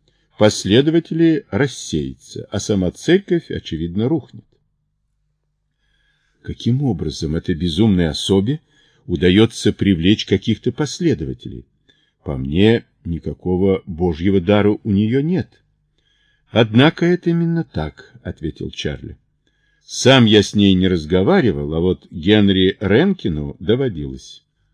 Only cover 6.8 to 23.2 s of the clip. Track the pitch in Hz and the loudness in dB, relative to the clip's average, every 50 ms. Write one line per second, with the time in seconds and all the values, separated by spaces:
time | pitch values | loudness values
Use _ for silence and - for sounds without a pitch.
6.8 | 147 127 95 78 - 78 71 - 82 76 78 80 - - 87 76 87 87 73 87 | 0 -2 -4 -4 -6 -8 -8 -6 -6 -4 -4 -4 -4 -4 -4 -2 -4 -4 0 2
7.8 | 113 110 95 90 85 78 69 - - - 95 98 98 117 151 156 _ _ _ _ | 2 2 4 2 0 0 -2 -6 -2 0 0 2 2 0 -4 -6 _ _ _ _
8.8 | _ _ _ _ _ - 117 101 90 92 92 107 113 123 - - - 104 98 - | _ _ _ _ _ -6 -4 0 0 2 4 4 2 2 0 -2 -2 -2 -2 0
9.8 | 92 98 95 80 82 95 110 - - - 101 92 - 113 107 - - 127 120 - | 0 0 0 2 2 2 2 0 0 -2 -2 -2 0 -4 -4 -2 -4 -6 -4 -4
10.8 | 151 139 - - 175 160 123 76 78 65 64 - - - - 58 - _ _ _ | -6 -6 -6 -4 -2 -2 -2 -2 -6 -10 -10 -10 -12 -16 -14 -16 -18 _ _ _
11.8 | _ _ _ _ _ _ _ _ - 76 71 65 67 69 76 90 104 110 117 - | _ _ _ _ _ _ _ _ -10 -10 -8 -6 -6 -4 0 4 4 4 4 2
12.8 | - _ _ _ - 85 82 78 - 80 73 _ - 90 92 90 98 98 92 - | -2 _ _ _ -10 -8 -8 -8 -8 -10 -12 _ -4 -4 -2 0 0 0 0 -2
13.8 | - 101 82 78 90 90 80 76 87 101 98 98 85 98 104 104 101 104 104 - | -4 -10 -6 -2 -2 -2 -2 -2 -2 0 0 0 2 2 2 2 2 2 0 -2
14.8 | - 113 98 98 107 110 127 139 147 165 185 156 - _ _ _ _ _ _ _ | -2 -2 0 0 0 0 0 -2 -2 -2 -2 -4 -4 _ _ _ _ _ _ _
15.8 | _ _ _ _ _ _ _ _ _ _ _ _ _ _ - 107 120 104 107 120 | _ _ _ _ _ _ _ _ _ _ _ _ _ _ 0 0 2 4 4 4
16.8 | 139 165 - - 170 175 180 175 - 170 170 170 170 165 170 165 156 _ - 82 | 4 4 4 2 0 0 0 0 0 -2 0 0 0 0 -2 -2 -4 _ -6 -8
17.8 | 78 76 - - - - _ - - 87 - - 78 78 - - - 80 - - | -8 -8 -10 -16 -20 -20 _ -14 -12 -12 -12 -8 -8 -10 -8 -8 -12 -10 -10 -8
18.8 | - 78 69 64 - - - _ _ _ _ _ _ _ _ _ _ _ _ _ | -8 -8 -8 -8 -14 -16 -18 _ _ _ _ _ _ _ _ _ _ _ _ _
19.8 | _ - - - - 123 135 131 117 104 107 104 98 - - 104 101 98 95 92 | _ -16 -10 2 4 6 6 6 6 6 6 4 4 4 2 2 4 4 4 4
20.8 | 92 90 92 85 76 76 92 92 98 143 190 196 135 104 76 71 73 73 80 82 | 2 2 0 -2 -2 0 0 2 2 2 2 2 2 0 -2 -2 -6 -4 -4 -2
21.8 | 87 92 90 - _ - - 87 76 98 107 107 101 98 95 95 92 95 - - | 0 0 -2 -2 _ -18 -16 -6 0 2 4 4 4 4 2 2 2 0 0 -2
22.8 | 107 92 101 127 180 202 185 - | -2 0 2 2 2 2 -2 -4